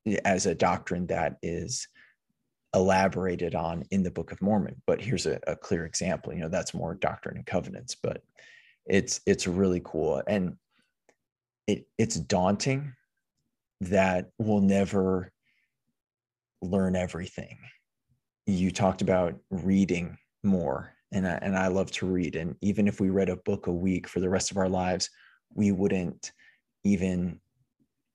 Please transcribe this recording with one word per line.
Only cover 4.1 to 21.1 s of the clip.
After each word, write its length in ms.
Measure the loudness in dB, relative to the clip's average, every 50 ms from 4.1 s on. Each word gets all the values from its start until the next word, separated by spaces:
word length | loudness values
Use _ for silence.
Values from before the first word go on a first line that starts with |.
| -2 -4 -6 -8
of 100 | -6 -2
Mormon. 400 | 0 2 2 2 2 -2 -6 -4 -2 0
But 120 | 0 0
here's 260 | 0 -2 -2 -2 0
a, 140 | -2 -2 -2 -2
a 100 | -4 -6
clear 300 | -6 -4 -2 -2 -2 -2
example. 480 | -4 -4 -4 -2 -2 -2 -2 -4 -8 -8
You 60 | -6
know, 100 | -6 -4
that's 240 | -2 -4 -4 -4 -6
more 220 | -6 -6 -6 -4
Doctrine 420 | -2 -2 -4 -4 -4 -8 -10 -10 -10
and 80 | -8
Covenants, 500 | -4 -2 -2 -2 -4 -8 -14 -14 -14 -10
but 280 | -6 -6 -6 -6 -6 -10 _ _ -20 -20 -20 -20 -20 _ _ _ _ _ 0
it's, 340 | 2 2 2 2 -4 -2 0
it's 200 | 2 2 2 2
really 360 | 0 2 2 2 2 2 0 -2
cool. 400 | -4 -4 -2 0 0 0 0 0 0
And 280 | 0 0 0 -2 -4 -8 _ _ _ _ _ _ _ _ _ _ _ _ _ _ _ _ _ _ _ _ _ -2
it, 180 | -2 -2 -4 -6 _ 0
it's 180 | 0 0 0
daunting 800 | -2 -2 0 2 2 4 4 2 2 0 0 -2 -2 -4 -6 -10 -16 _ _ _ _ _ _ _ _ _ _ _ _ _ _ _ _
that 480 | -4 0 2 4 4 4 2 0 -2 -4 _ -4
we'll 240 | 0 2 2 4
never 680 | 4 4 4 4 2 2 2 2 2 2 2 0 -2 -6 -12 _ _ _ _ _ _ _ _ _ _ _ _ _ _ _ _ _ _ _ _ _ _ _ _ _
learn 340 | -6 -2 0 0 2 2 0
everything. 600 | 0 -2 -2 -6 -8 -10 -10 -10 -12 -14 -14 -16 -20 -20 -20 -20 _ _ _ _ _ _ _ _ _ _ _ _ _ _ -2
You 240 | 0 2 2 0
talked 300 | 2 2 2 2 2 2
about 340 | 2 2 4 4 2 2 -2 -6 -8 _
reading 680 | -6 -2 0 4 4 4 4 4 2 0 -2 -6 -8 -14 _ _ _ _ 0
more, 500 | 2 2 2 2 0 -2 -4 -6 -10 -16 _ _ _